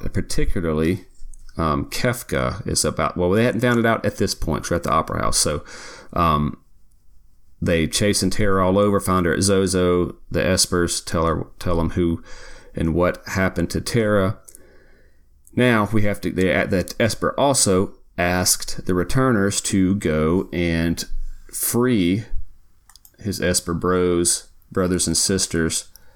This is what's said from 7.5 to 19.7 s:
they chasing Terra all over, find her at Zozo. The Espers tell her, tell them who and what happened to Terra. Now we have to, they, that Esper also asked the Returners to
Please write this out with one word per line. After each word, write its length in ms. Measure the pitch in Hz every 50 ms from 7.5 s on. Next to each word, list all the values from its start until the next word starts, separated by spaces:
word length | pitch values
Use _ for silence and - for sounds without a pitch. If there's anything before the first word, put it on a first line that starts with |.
| - -
they 240 | 82 87 87 82 80
chasing 440 | 78 - - 107 104 101 - 98 95
Terra 360 | - - 107 101 98 95 92
all 140 | 92 95 101
over, 220 | 104 104 101 95
find 240 | - 92 92 92 87
her 80 | 85 -
at 100 | - 95
Zozo. 720 | 98 98 95 98 90 92 90 90 90 87 90 87 - - - - -
The 80 | - -
Espers 640 | - - 92 90 - - 92 87 87 85 - - -
tell 220 | - - 85 80
her, 200 | 82 80 87 87 - - -
tell 160 | - 90 87
them 160 | 82 80 78
who 320 | - 92 87 85 82 - - - - - - - - - - - -
and 200 | - 82 82 78
what 280 | 85 90 87 - - -
happened 420 | - - 95 92 92 - 87 85 85
to 100 | - 87
Terra. 560 | - - - 120 110 104 104 101 92 95 110 - - - - - - - - - - - - _ - - - - - _ _ _ _ - -
Now 360 | 120 123 127 120 110 104 98
we 120 | 107 107 101
have 180 | 101 98 -
to, 100 | - 92
they, 140 | - 87 92 78 - 90 -
that 300 | - 98 90 87 - -
Esper 400 | - 117 107 - - 87 - -
also 560 | - 131 143 131 - - 104 92 90 98 - - - - - _
asked 680 | - 85 90 92 90 90 - - - - - - - -
the 80 | - 90
Returners 680 | 90 87 - - 131 131 131 120 101 98 101 - -
to 340 | - -